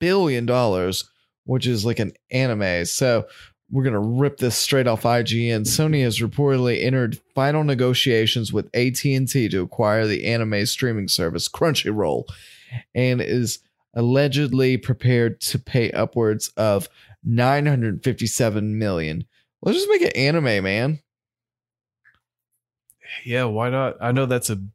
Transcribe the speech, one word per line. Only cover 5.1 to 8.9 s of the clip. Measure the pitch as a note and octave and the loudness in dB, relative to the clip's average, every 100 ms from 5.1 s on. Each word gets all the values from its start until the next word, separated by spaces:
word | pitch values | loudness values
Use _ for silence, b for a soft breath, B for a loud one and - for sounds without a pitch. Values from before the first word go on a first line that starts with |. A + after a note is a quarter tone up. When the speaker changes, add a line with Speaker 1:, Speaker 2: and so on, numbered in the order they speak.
| A#2+ | 2
Speaker 1:
G | A2+ A2+ A#2 | 0 -2 0
N. | A2+ | 0
Sony | A2 A2 D#3 D3+ | 0 0 0 2
has | B2 G#2 | 0 0
reportedly | A2+ - C#3+ C3 B2 A2+ | -2 0 0 2 0 0
entered | A#2+ C3 A#2+ - _ - | 0 0 0 -4 _ -2
final | C3+ D3+ | 0 2
negotiations | D3 B2+ B2+ B2+ C3+ A2+ A2 B2 G#2+ | 0 2 2 2 2 2 2 0 -2
with | G#2+ - | -4 -2
A | A#2+ B2+ | 0 0